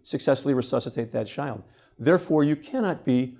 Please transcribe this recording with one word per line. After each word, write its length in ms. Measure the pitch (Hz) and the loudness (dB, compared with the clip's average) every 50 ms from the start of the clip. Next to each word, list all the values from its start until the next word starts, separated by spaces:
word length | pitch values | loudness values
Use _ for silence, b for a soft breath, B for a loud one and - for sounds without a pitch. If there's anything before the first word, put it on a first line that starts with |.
| - | -14
successfully 520 | - - 135 - - 139 139 - 143 139 | -8 -6 -4 0 0 0 2 2 0 0
resuscitate 580 | 127 123 - - 123 - - - - 117 117 - | 0 0 0 -2 -2 -2 -4 -6 -6 -6 -4 -4
that 140 | 117 113 | -6 -6
child. 360 | 101 - - 143 143 110 107 - b b b b b b b | -6 -6 -8 -8 -8 -8 -10 -14 b b b b b b b
Therefore, 440 | 117 139 175 175 180 - 160 151 147 | 2 4 4 4 4 2 2 4 4
you 140 | 147 151 | 4 2
cannot 480 | 147 - - - 262 226 190 165 - - | -2 -4 -6 -4 -2 0 0 -2 -2 0
be 320 | - 127 123 131 127 B B | 2 2 2 2 -2 B B